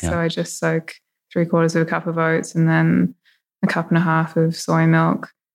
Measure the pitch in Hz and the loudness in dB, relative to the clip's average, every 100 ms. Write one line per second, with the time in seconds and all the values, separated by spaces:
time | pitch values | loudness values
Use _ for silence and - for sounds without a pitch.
0 | 170 170 165 170 170 - 165 165 160 - | -4 -2 -2 -4 -8 -4 -2 -2 -4 -14
1 | _ _ _ 175 170 170 165 165 160 165 | _ _ _ -4 0 2 2 0 -2 -2
2 | 170 165 160 160 - 165 160 160 160 180 | -4 -2 0 -2 -2 0 2 4 2 2
3 | 180 - _ _ _ _ - 170 165 165 | 0 -4 _ _ _ _ -2 -2 0 0
4 | 170 160 160 165 165 165 - 165 165 165 | 2 0 0 0 0 -2 -2 2 4 4
5 | 165 - - _ _ | 2 -2 -8 _ _